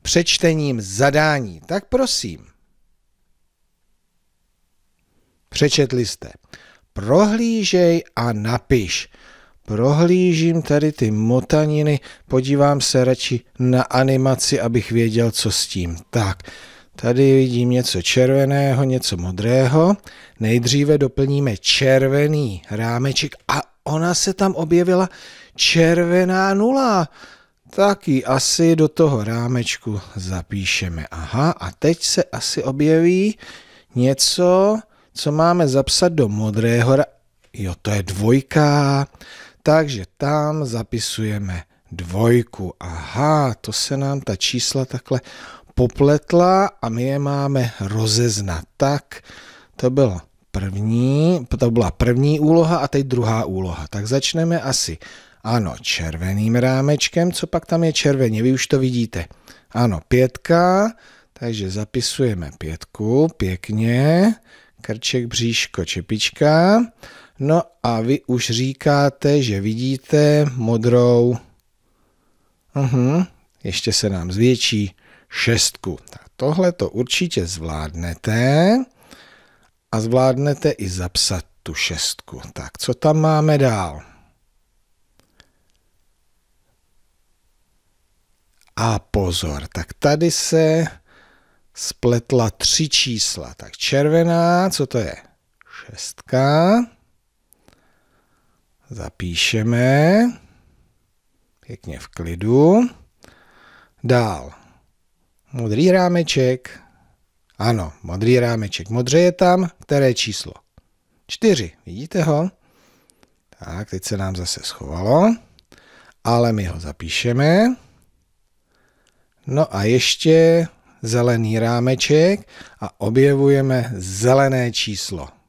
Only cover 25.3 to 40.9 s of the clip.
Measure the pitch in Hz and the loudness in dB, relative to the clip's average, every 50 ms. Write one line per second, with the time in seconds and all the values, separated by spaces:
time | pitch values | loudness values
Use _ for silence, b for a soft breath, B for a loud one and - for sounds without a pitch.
25.3 | B B B B B - - - - 170 165 160 170 175 175 170 175 180 185 180 | B B B B B -2 -2 0 4 4 4 4 4 2 2 2 2 2 2 2
26.3 | 185 185 190 196 196 196 214 240 269 269 269 240 208 185 160 B B B B B | 0 0 0 0 0 0 2 2 2 2 0 2 2 0 0 B B B B B
27.3 | B B B B B _ _ _ - - 196 202 196 196 - - 139 131 - - | B B B B B _ _ _ -2 0 2 2 2 0 -2 0 0 0 0 0
28.3 | 131 135 - - - - 165 165 165 160 156 147 - - 165 151 139 113 104 107 | 0 0 0 -2 0 2 4 4 4 4 2 0 4 2 2 2 2 0 -2 -2
29.3 | 113 117 120 123 127 123 117 - - - - 113 104 98 - - - 104 90 92 | -4 -4 -2 -2 -2 -2 -2 -4 -6 -8 -8 -8 -8 -8 -8 -10 -12 -12 -8 -8
30.3 | 92 90 85 _ - 98 95 - - - 98 90 85 80 73 - - 82 78 73 | -8 -8 -8 _ -8 -6 -4 -4 -4 -4 -4 -6 -6 -8 -10 -10 -12 -12 -10 -6
31.3 | - 120 147 165 - - - 92 - _ - 151 170 - - - - - - - | -2 0 0 0 -2 -4 -8 -12 -8 _ 0 0 0 0 -2 -2 -2 -2 -2 -4
32.3 | - - - - - 147 - 131 135 139 147 156 160 160 170 175 180 185 196 214 | -6 -8 -8 -6 -6 -4 -4 -4 -2 0 2 4 4 4 4 2 2 2 0 0
33.3 | 220 B B B B B B B B B B B _ 123 123 131 139 - - - | -2 B B B B B B B B B B B _ 0 2 2 2 2 0 -2
34.3 | - - 180 180 180 185 190 208 214 220 - b b b b b b - - 151 | 0 2 2 4 4 4 4 2 0 -2 -6 b b b b b b -6 -4 -2
35.3 | 147 156 160 170 175 180 165 139 127 139 135 - - - 185 180 170 151 131 104 | 0 2 2 2 4 2 2 2 2 0 0 0 0 2 2 2 2 2 0 0
36.3 | 104 107 110 110 104 113 113 117 117 120 117 127 131 143 - - _ _ _ _ | 0 -2 -2 -2 -2 0 0 2 2 2 4 4 4 2 2 -2 _ _ _ _
37.3 | _ _ _ _ - - 104 92 85 _ _ 104 104 101 92 92 95 95 104 113 | _ _ _ _ -12 -8 -8 -8 -8 _ _ -4 -2 -2 -4 -4 -4 -2 2 2
38.3 | 127 135 135 _ - 156 151 147 143 147 143 139 139 139 139 - B B B B | 2 2 0 _ 0 2 2 4 2 2 2 0 0 -2 -4 -6 B B B B
39.3 | B B B B B B _ 156 151 160 160 143 131 101 92 _ _ _ 143 143 | B B B B B B _ 2 2 4 2 0 -6 -10 -10 _ _ _ -4 -2
40.3 | 147 151 147 151 151 156 147 123 113 113 113 _ | 0 0 -2 -2 -4 -4 -4 -6 -6 -8 -8 _